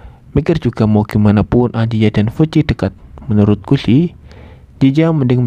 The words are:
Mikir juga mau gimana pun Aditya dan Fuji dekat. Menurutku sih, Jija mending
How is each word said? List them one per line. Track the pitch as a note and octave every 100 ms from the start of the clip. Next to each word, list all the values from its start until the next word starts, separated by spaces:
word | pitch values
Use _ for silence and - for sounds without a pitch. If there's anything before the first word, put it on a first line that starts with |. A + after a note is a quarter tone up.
| - - - C#3+
Mikir | D#3+ D#3+
juga | A#2+ -
mau | G#2+ G#2+ G#2
gimana | A2 G#2 G#2 F#2+
pun | B2 A#2+
Aditya | A2+ A2+ A2 G#2+
dan | A2 A2
Fuji | - D#3+ D#3 D3
dekat. | - F#2+ - - - -
Menurutku | G#2 G#2 G2+ - C#3+
sih, | - B2+ E3+ - - - - - - -
Jija | C3+ C#3+ E3 D#3+
mending | B2+ B2+